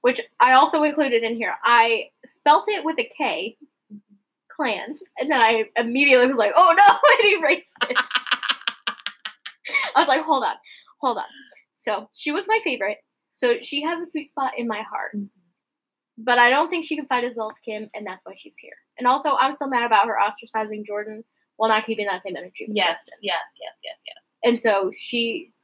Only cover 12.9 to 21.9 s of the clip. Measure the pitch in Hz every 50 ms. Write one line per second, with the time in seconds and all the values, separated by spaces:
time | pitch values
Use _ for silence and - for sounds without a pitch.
12.9 | 208 - _ _ _ _ _ _ _ - - 240 240 240 - - 285 285 294 320
13.9 | 339 330 349 339 - 302 285 - _ 294 269 254 - - 240 233 214 208 226 -
14.9 | 208 - - - - 208 202 - _ _ _ _ _ _ _ _ _ _ _ _
15.9 | _ _ _ _ _ - 220 247 240 247 240 240 262 285 330 330 359 339 320 -
16.9 | 320 294 269 - 262 247 240 254 233 226 220 214 220 - _ 233 214 214 214 214
17.9 | - 208 208 190 185 190 _ 185 196 - - - - - - - - _ _ _
18.9 | _ - 247 254 262 - - 302 247 220 254 269 285 - 285 269 269 240 233 240
19.9 | 226 202 214 233 208 214 202 214 214 - 233 - - 220 214 214 214 214 208 214
20.9 | 208 208 208 214 214 214 233 _ _ _ _ _ _ _ 220 226 220 214 214 226